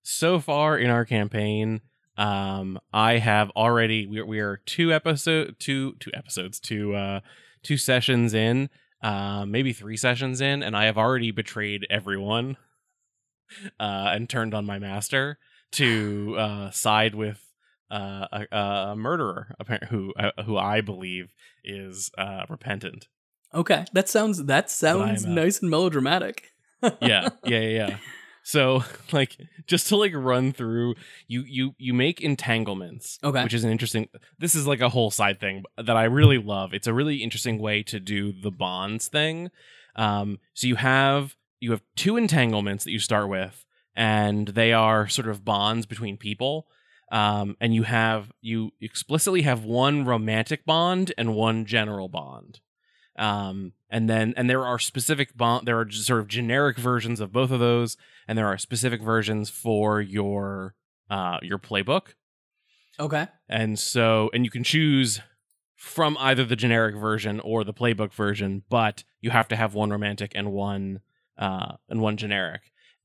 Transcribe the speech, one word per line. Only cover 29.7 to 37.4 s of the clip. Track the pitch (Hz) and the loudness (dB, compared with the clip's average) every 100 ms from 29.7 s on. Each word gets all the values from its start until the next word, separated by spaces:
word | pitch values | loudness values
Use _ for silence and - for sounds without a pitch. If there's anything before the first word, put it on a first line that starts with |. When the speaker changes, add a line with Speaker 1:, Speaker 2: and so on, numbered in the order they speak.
| 170 - | 0 4
Speaker 1:
to, | 202 | 4
like, | 208 156 | 2 0
run | 127 127 131 | 2 2 2
through, | 123 117 117 120 113 - - - | 0 -2 0 0 -2 -10 -20 -8
you, | 120 131 | -6 -4
you, | 127 135 - | -4 -4 -4
you | 127 | -2
make | 123 139 - | 2 2 0
entanglements, | 143 135 - 113 104 95 90 - - - | -2 -2 0 0 -2 -6 -8 -14 -14 -6
Speaker 2:
Okay. | 147 131 | -2 0
Speaker 1:
which | 113 | 0
is | 117 | 0
an | 113 | 0
interesting, | 113 123 110 110 - _ - | 0 -2 -4 -4 -10 _ -6
this | 170 156 | -2 0
is, | 139 | 0
like, | 131 | 2
a | 123 | 2
whole | 120 107 | 2 0
side | - 101 98 | 2 0 0
thing | 101 98 95 - | -6 -8 -12 -8
that | 113 113 | 0 2
I | 113 | 4
really | 135 110 131 | 8 8 8
love. | 104 98 95 | 2 -4 -4
It's | 95 117 | -4 -2
a | |
really | 117 151 143 | 0 0 -2
interesting | 113 - | -4 -6